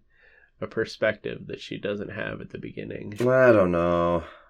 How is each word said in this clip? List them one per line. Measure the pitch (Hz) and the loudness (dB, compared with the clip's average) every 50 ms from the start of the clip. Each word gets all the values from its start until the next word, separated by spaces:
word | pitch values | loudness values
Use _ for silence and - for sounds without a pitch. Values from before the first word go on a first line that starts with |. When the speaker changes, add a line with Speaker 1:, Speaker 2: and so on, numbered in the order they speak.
| _ _ _ _ _ _ _ _ _ _ _ _ | _ _ _ _ _ _ _ _ _ _ _ _
Speaker 1:
a | 98 | -12
perspective | - - 113 110 - - - 110 107 107 - - 117 113 - - | -8 -4 -4 -4 -4 -4 -2 0 0 0 -2 -6 -10 -10 -10 -10
that | - 98 - | -12 -12 -12
she | - - 110 107 | -10 -12 -10 -8
doesn't | - 104 104 104 98 - | -6 -6 -6 -6 -8 -10
have | 101 110 110 104 - 110 | -10 -8 -8 -8 -8 -10
at | 104 - | -12 -14
the | - - | -14 -14
beginning. | - 110 - 107 104 107 - - - 104 104 104 | -14 -12 -12 -12 -12 -10 -12 -12 -12 -12 -8 -2
Speaker 2:
I | 120 127 127 131 131 123 113 | 0 2 4 6 8 8 8
don't | 104 95 87 87 | 8 6 4 2
know. | 85 87 87 87 87 87 87 87 85 82 - - - - _ | 2 2 2 2 2 2 2 0 0 -2 -6 -14 -20 -20 _